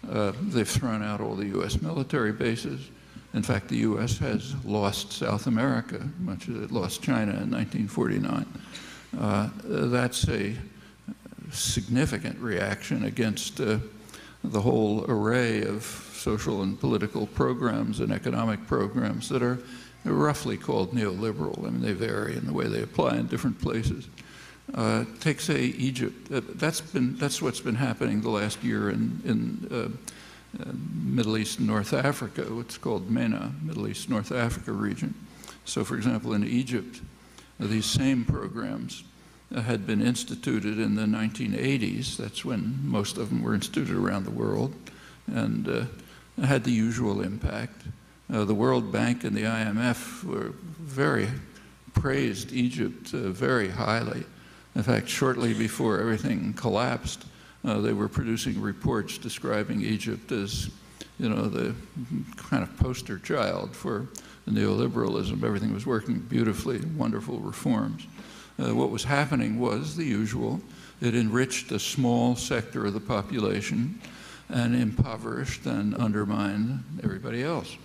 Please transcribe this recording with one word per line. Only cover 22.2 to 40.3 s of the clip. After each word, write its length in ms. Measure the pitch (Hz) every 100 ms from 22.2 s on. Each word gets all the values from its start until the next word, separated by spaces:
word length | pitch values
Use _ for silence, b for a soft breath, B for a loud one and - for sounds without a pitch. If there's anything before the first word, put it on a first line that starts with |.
| 107 117
in 80 | 131
the 80 |
way 140 | - -
they 160 | 55
apply 340 | 57 - 131 58
in 100 | 120
different 320 | - - -
places. 480 | - 113 110 - - - B B B B -
Uh, 300 | 277 110 110 117 -
take, 220 | 160 143
say, 220 | - 143
Egypt. 680 | 127 - 131 127 113 - -
Uh, 80 | 139 - -
that's 240 | 156 160
been, 380 | - - 127 131
that's 240 | 143 -
what's 180 | 143 120
been 160 | 135 113
happening 460 | 135 110 120 107
the 80 | 113
last 340 | 107 104 -
year 280 | 117 107 104
in, 280 | 104 113 120 -
in, 420 | 110 117 - -
uh, 180 | 120 - 117 - B B B B -
uh, 140 | - - 151
Middle 440 | - 131 131 107 110
East 220 | 104 -
and 80 | 113
North 260 | 107 101
Africa, 500 | 135 135 147 110 -
what's 340 | - 113 110 -
called 340 | - 104 95
mena, 400 | 117 120 110 113 139
Middle 260 | 156 156 107
East 200 | - -
North 220 | 113 104
Africa 400 | 127 117 113 -
region. 420 | 104 104 98 - - - B B B -
So, 180 | -
for 120 | 113 123
example, 360 | 110 117 120
in 120 | 110 110
Egypt, 560 | 120 127 120 - - - - B B B B
uh, 80 | 104
these 180 | 110 104
same 380 | - 135 131
programs, 800 | 117 - 104 110 107 110 123 - - B B B B
uh, 80 | -
had 240 | 117 117 101
been 160 | 107
instituted 760 | 117 120 -